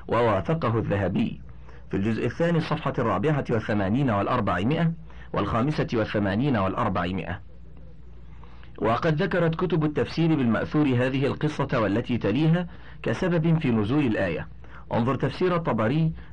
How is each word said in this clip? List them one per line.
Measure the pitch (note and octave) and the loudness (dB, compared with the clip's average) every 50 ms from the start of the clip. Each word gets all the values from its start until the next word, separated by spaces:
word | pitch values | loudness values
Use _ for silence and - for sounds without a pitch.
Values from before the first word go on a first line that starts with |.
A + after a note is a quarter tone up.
| - - | -6 -2
ووافقه | - A2+ A#2+ A2+ G#2+ A2 - - D#3+ E3 C#3 A#2+ A2+ A2+ | 2 2 4 4 2 2 0 0 -2 0 0 0 0 0
الذهبي | F#2+ D#2 G2+ G2 G2+ F2+ G2 A2 A#2 E2+ - - - - - - - - - - - - | 0 0 0 0 0 0 0 0 0 0 -2 -6 -12 -16 -16 -16 -16 -16 -16 -16 -10 -4
في | - F#2+ | -2 -2
الجزء | G2 A2+ A2+ A#2 B2 | 0 0 0 0 -2
الثاني | A#2+ - - E3+ E3+ E3+ D#3+ | -2 0 0 0 2 2 2
الصفحة | E3 - D#3 D#3+ - C#3 C3 - | 0 0 -2 -2 -2 -4 -2 0
الرابعة | B2 A2+ G2 F2+ G#2+ D3+ D3+ C#3 B2 - | 0 0 0 0 2 0 0 0 0 0
والثمانين | A#2+ A2 - - A2 G#2 G2 F#2 G#2+ C3 C#3+ B2+ | 0 0 0 0 0 0 0 0 2 2 2 2
والأربعمائة | G#2+ G2+ G2 - B2+ B2+ G#2+ G2+ F2+ F2+ F#2+ A2+ D#3 E3 E3+ E3 - - - - - - - - - | 2 2 2 2 0 0 0 0 0 0 0 0 2 2 2 0 0 -4 -8 -14 -16 -16 -12 -6 -4
والخامسة | - G#2 G2 B2 A2+ A#2 D3 D3+ - C3 - - | -2 -2 0 0 0 0 0 0 0 -2 0 0
والثمانين | A2+ G#2+ - - A2 G2+ G2 F#2+ G#2+ C3+ D3 B2+ G#2+ | 0 0 0 0 0 2 2 2 2 2 2 2 2
والأربعمائة. | F#2+ F#2+ F#2+ - A#2+ G#2+ F#2 F#2 F2 F2 F#2+ F#2 - - - - - - - - - - - - - - - - - - - - - - - - - - - - - - - - | 2 0 0 0 -2 0 0 0 -2 -2 -2 -4 -6 -6 -8 -10 -10 -14 -16 -16 -16 -18 -18 -18 -18 -16 -16 -16 -16 -16 -16 -16 -16 -16 -16 -16 -16 -16 -16 -16 -16 -14 -6 -2
وقد | - A2 A2+ A#2+ - E3 D#3 D3 | 0 0 2 2 2 0 0 0
ذكرت | G3 F#3+ F#3 F3+ E3+ E3 E3 | 0 0 0 2 2 2 2
كتب | E3 F3+ E3+ F#3 E3 D3+ | 0 0 0 2 2 0
التفسير | D3+ D3+ C#3+ A#2+ - - - E3 E3 D#3+ | 0 0 0 -2 0 0 2 2 4 4
بالمأثور | C#3+ C3 A#2 G#2+ F2 F2 - - D3+ D3+ C#3 | 4 4 4 2 2 0 0 2 2 4 4
هذه | B2+ A#2+ B2+ C3+ C3 C3+ C3+ | 4 4 2 2 2 0 0
القصة | B2+ - - - D3+ D3+ - C#3+ B2 - B2 | 0 0 0 -2 -2 0 -2 -2 0 0 2
والتي | A2 F#2+ G2 A2 B2 - A#2+ A2 | 2 2 2 0 0 0 0 0
تليها | - G#2 G2+ C3+ D#3 D#3+ E3 F3 F3+ E3+ - - - - - - - | 2 2 2 4 4 4 4 2 2 -2 -8 -14 -16 -16 -12 -6 -4
كسبب | - A#2+ - - D#3 F3 E3+ D#3 E3+ E3 D#3 | -4 -2 0 0 0 2 2 4 4 2 2
في | D#3 C3 | 2 2
نزول | A#2 A2 G#2 G2+ C3 D3+ D3 | 2 2 2 2 2 2 2
الآية. | A#2+ G#2+ G#2 G2 F#2 E2 - - - - - - - - - - - - | 2 2 0 0 -2 -2 -4 -6 -10 -14 -16 -16 -16 -18 -16 -10 -4 -2
انظر | A2+ A#2 A#2+ C3+ | 0 2 2 0
تفسير | A#2 - B2 - - F3+ F#3 F3 | 0 0 -2 0 2 2 2 2
الطبري | E3+ E3 D3+ B2 A2 A2 A2 C#3 D#3 D#3+ D#3+ D#3+ - - - | 2 0 0 0 2 2 2 4 4 2 2 0 -4 -10 -14